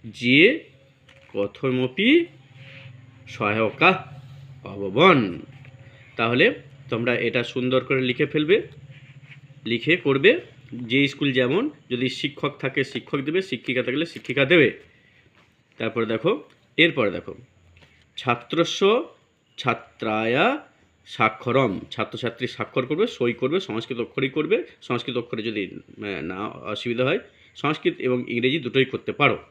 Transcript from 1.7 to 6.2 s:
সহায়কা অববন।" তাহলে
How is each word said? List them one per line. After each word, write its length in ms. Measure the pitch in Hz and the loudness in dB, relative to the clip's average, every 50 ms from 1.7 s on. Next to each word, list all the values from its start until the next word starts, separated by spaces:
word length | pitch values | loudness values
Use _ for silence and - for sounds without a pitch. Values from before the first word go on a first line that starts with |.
| 127 127 127 127 127 - 196 240 285 349 339 - - - - _ - - - - - - - - - - - - - - - - | 0 0 -2 -2 -2 0 4 4 4 4 4 0 -8 -20 -20 _ -20 -20 -20 -20 -20 -20 -20 -20 -20 -20 -20 -20 -20 -20 -20 -18
সহায়কা 920 | - - 110 104 104 110 113 107 - - 151 180 190 - - - - - - - - - - - - - - | -6 -2 -2 0 2 2 0 0 2 4 4 4 4 4 -4 -12 -18 -20 -20 -20 -20 -20 -20 -20 -20 -16 -16
অববন।" 720 | 98 98 101 98 98 95 123 165 190 175 139 113 95 85 71 - - - - - - - - - - - - - - - | -14 -10 -8 -8 -4 2 6 6 6 6 6 4 0 -4 -8 -14 -18 -20 -20 -20 -20 -20 -20 -20 -20 -20 -20 -20 -18 -4
তাহলে 440 | - | -2